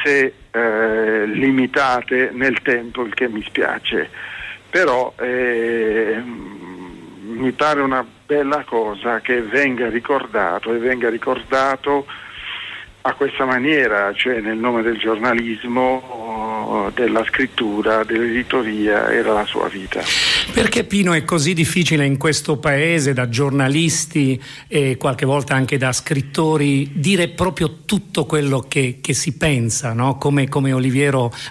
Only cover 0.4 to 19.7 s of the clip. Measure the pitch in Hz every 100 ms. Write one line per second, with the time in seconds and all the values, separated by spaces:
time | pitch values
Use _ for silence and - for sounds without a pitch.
0.4 | - 113 117 110 113 110 110 110 107 107
1.4 | 135 131 127 147 135 123 117 127 131 123
2.4 | 135 117 - 120 117 117 117 - 127 107
3.4 | - - 101 - - 107 - - - -
4.4 | - - - 170 165 123 120 - 123 127
5.4 | 123 117 117 117 110 110 107 110 123 110
6.4 | - 98 87 90 90 82 80 - 98 113
7.4 | 131 120 151 147 135 131 117 - - 147
8.4 | 139 147 131 117 107 101 117 113 - 123
9.4 | 110 127 139 120 120 113 113 139 123 107
10.4 | 90 90 110 117 120 127 120 113 - 127
11.4 | - 135 135 135 143 143 139 - - -
12.4 | - - - - - - - 139 139 -
13.4 | 131 127 139 151 123 104 101 101 127 120
14.4 | 107 110 123 120 113 110 110 107 123 117
15.4 | 117 107 123 123 127 131 127 110 113 110
16.4 | 110 110 107 107 101 113 117 110 110 135
17.4 | 131 - 113 104 110 110 110 113 117 117
18.4 | 120 131 110 107 104 104 113 117 110 107
19.4 | 101 - -